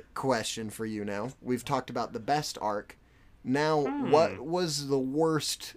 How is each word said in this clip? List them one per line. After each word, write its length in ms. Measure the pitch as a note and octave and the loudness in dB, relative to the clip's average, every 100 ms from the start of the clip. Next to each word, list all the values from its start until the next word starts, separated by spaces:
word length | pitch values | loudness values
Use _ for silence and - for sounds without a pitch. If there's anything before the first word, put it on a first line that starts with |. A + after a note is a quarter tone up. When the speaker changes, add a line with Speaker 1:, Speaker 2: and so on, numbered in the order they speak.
| - | -6
Speaker 1:
question 560 | - C3+ A#2 G#2+ - A2 | -2 0 2 0 -6 -6
for 160 | G#2+ A2 | -6 -4
you 180 | G#2+ | -4
now. 260 | G2+ G2+ A#2+ - | -4 -4 -4 -6
We've 240 | - B2 - | -2 -2 0
talked 240 | C3+ - | -2 -2
about 240 | B2 G#2+ | -4 -6
the 60 | A2+ | -6
best 400 | G#2+ D3+ D3 - | -2 0 -2 -4
arc. 340 | G#2+ G#2 - - - - - - | -2 -2 -6 -16 -20 -20 -20 -10
Now, 420 | - C#3 D#3 D#3 C3+ | -2 2 4 4 2
Speaker 2:
Hmm. 260 | - - | 0 4
Speaker 1:
what 300 | D3+ E3 F#2+ | 6 6 0
was 480 | C3+ F3 F3 C#3+ C#3 | -4 -2 0 -2 0
the 100 | C#3 | 0
worst 760 | C3 D3 D#3+ D#3 - - - | 2 2 2 2 0 -4 -8